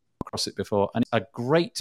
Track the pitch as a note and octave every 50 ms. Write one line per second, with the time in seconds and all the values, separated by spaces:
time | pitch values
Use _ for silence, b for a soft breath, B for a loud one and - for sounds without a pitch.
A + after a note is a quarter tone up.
0 | _ _ _ - - - - G#2+ - - - - G2 - A2 G2+ G2+ - - A#2
1 | A#2 - - A2+ - - - - A#2+ B2+ D3+ E3+ E3+ B2+ - -